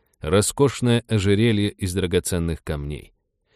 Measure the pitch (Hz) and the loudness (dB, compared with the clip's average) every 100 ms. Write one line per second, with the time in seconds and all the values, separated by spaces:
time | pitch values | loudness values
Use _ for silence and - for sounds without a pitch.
0 | _ _ 78 95 104 - 139 - 123 120 | _ _ 0 2 2 2 0 2 0 0
1 | - 110 95 101 117 104 101 - 92 92 | 2 0 2 2 2 2 -2 -4 -4 -2
2 | 90 90 - 90 82 78 - 76 71 71 | 0 0 0 -2 -2 -4 -6 -8 -6 -10
3 | - _ _ _ _ | -14 _ _ _ _